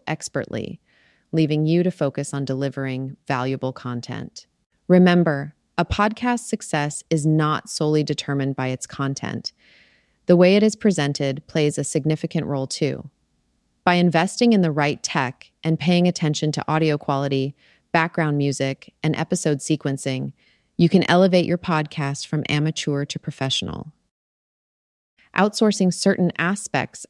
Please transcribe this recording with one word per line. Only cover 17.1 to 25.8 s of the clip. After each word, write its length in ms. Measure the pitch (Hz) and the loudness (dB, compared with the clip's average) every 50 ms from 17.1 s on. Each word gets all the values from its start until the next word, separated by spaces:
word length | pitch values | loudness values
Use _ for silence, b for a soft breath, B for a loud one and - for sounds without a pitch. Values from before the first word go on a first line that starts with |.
| 143 139 139 139 139 135 131 143 - b b b b b b _ | -2 -2 0 -2 -2 -2 -2 -4 -6 b b b b b b _
background 460 | - 170 160 170 - - 160 151 147 147 | 0 0 0 0 0 -2 -2 0 0 0
music, 560 | 143 143 135 - 139 135 135 - - - _ _ - | 0 0 0 -2 -2 -4 -4 -6 -12 -20 _ _ -2
and 120 | 156 160 | -2 -2
episode 440 | - 175 - - 175 - 156 151 143 | -2 -2 -4 -4 -2 0 -2 -2 -2
sequencing, 720 | - - 156 147 - 143 135 135 - 139 131 127 135 139 - _ _ _ _ _ _ _ _ - | -2 -2 -2 -2 -2 -4 -4 -4 -4 -4 -4 -4 -6 -8 -10 _ _ _ _ _ _ _ _ 2
you 120 | 175 165 | 2 4
can 200 | - 180 - - | 4 4 4 4
elevate 360 | 170 180 190 190 175 180 170 | 4 4 4 6 4 2 2
your 120 | - 175 175 | 2 -2 -4
podcast 680 | - - 165 156 156 156 - - 147 139 143 - - | -2 -2 0 0 0 -2 -4 -6 -4 -4 -4 -6 -8
from 180 | - - 151 - - | -4 -4 -4 -2 -2
amateur 560 | - 147 151 156 160 - - 151 143 139 143 | 0 0 0 0 -2 -2 -4 -2 -2 -2 -4
to 140 | - - - | -6 -8 -8
professional. 720 | - - - - 135 135 - - - - 78 - - 156 - _ _ _ _ _ _ _ _ _ _ _ _ _ _ _ _ _ _ _ _ _ _ _ _ b b b b - | -8 -10 -6 -4 -4 -2 -2 -4 -4 -6 -8 -10 -12 -14 -18 _ _ _ _ _ _ _ _ _ _ _ _ _ _ _ _ _ _ _ _ _ _ _ _ b b b b 2
Outsourcing 560 | 190 208 208 - 226 214 202 - | 2 2 2 2 2 2 2 4